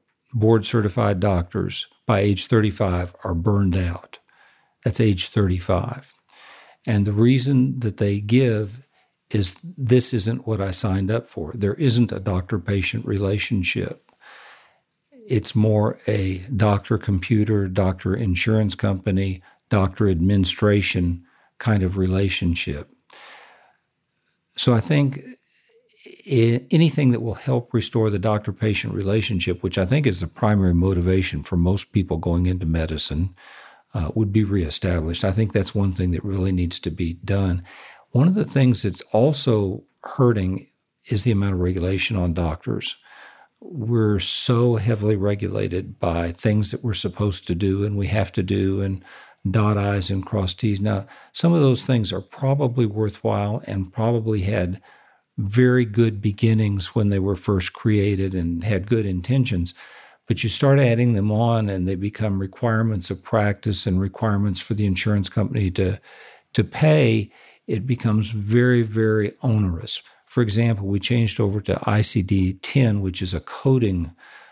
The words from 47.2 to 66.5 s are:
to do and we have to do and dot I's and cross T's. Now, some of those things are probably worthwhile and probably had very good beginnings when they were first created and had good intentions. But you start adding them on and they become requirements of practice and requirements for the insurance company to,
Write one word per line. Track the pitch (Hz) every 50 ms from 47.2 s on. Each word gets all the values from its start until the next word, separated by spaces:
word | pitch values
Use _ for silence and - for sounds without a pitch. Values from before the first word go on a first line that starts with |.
| 104 104 92 - -
to | - 90
do | 87 101 98 95 98 101
and | 104 101
we | 101 98 90
have | 104 107 95 -
to | - -
do | 90 95 101 98 98 98 95 98
and | 98 98 95 92 - - - - - - _ _ - 98
dot | 92 110 104 107 104
I's | 101 101 101 101 101 90 -
and | 101 95 92
cross | - 107 101 95 92 -
T's. | - - 107 101 95
Now, | 104 107 104 98 101 - - - - _
some | - - - 170
of | 170 165
those | 143 135 123 127 -
things | - 127 117 104 -
are | 95 -
probably | - _ - - 135 135 139 143 139 120 120 127 117
worthwhile | 104 101 107 110 104 - - - 110 104 101 101 104 110 - -
and | 107 101 98 92 92
probably | - 113 110 117 120 113 110 113 107 104
had | 92 95 107 101 90 87 92 - _ - - _ _ _ _ _ _ _ - -
very | 104 98 101 123 127 123 123 127 120
good | 107 101 117 117 110 104 101
beginnings | 104 107 98 - 117 110 110 110 110 101 101 98 92 - -
when | 117 104 101
they | 101 98
were | 92 101 98
first | - - - 101 92 90 -
created | - - - 113 107 104 98 104 101 95 98 92 92
and | 92 85 85 85 85 92
had | 107 104 92 98 107
good | 123 113 104
intentions. | 98 92 90 90 - 127 135 120 - 104 87 85 - - - - - - - - - _ _ _
But | - - 87
you | - 107
start | - - 147 135 139 143
adding | 135 120 117 117 123 120
them | 113 98 101 107
on | 107 110 117 117 117 113 107 101
and | 98 92 90
they | 95 98
become | 90 101 104 - - 107 104 98 95
requirements | 95 95 - - 123 117 110 110 113 113 110 90 - -
of | 98 -
practice | - - 117 110 104 104 98 - - 107 95 - -
and | - 90 92
requirements | 98 95 - - 113 110 101 101 101 104 90 -
for | - - 107
the | 104 104
insurance | 98 90 - - 110 104 101 92 -
company | - 113 98 - - 110 98 92
to, | 90 - 98 92 101 - _ - - - - - - _ _ _